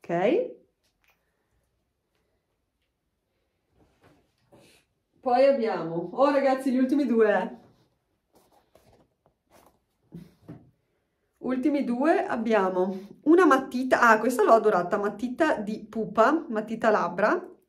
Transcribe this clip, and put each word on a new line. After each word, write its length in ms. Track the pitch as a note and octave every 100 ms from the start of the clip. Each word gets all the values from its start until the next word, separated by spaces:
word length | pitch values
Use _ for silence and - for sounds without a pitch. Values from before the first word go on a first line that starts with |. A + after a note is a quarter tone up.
Ok. 600 | - E3+ G3 F4+ B4+ - _ _ _ _ _ _ _ _ _ _ _ _ _ _ _ _ _ _ _ _ _ _ _ _ _ _ _ _ _ _ _ _ _ _ _ _ _ _ _ _ _ _ _ _ _ _
Poi 260 | B3+ B3 C#4
abbiamo, 640 | A#3 A3 F3+ E3 E3+ F3+
oh 180 | - C#4+
ragazzi, 400 | C#4+ C4 C4+ C#4
gli 60 | B3
ultimi 300 | B3+ C#4 C4+
due, 360 | A3+ G#3+ G3
eh. 200 | A#3 - - _ _ _ _ _ _ _ _ _ _ _ _ _ _ _ _ _ _ _ _ _ _ _ _ - - _ - - _ _ _ _ _ _ _ _
Ultimi 440 | A#3+ B3+ D4 C#4+
due 420 | B3 A#3+ D4 F#4+ -
abbiamo 920 | B3 A3+ G#3+ F#3+ F#3 F#3 F#3+ - -
una 240 | - E4+ F4
matita, 540 | C4+ - B3 C4 -
ah, 180 | A#3+ A3
questa 240 | A3+ B3+
l'ho 100 | G4+
adorata, 460 | A3+ G#3 F#3+ F3 G#3
matita 580 | G3+ - B3 B3+ D#4 C4+
di 260 | G3+ A3
Pupa, 640 | - A3+ G3+ - A3+ D#4+ -
matita 400 | G#3+ G#3+ A3+ A#3
labbra. 520 | G3+ F3 F#3 G#3 E4+ - -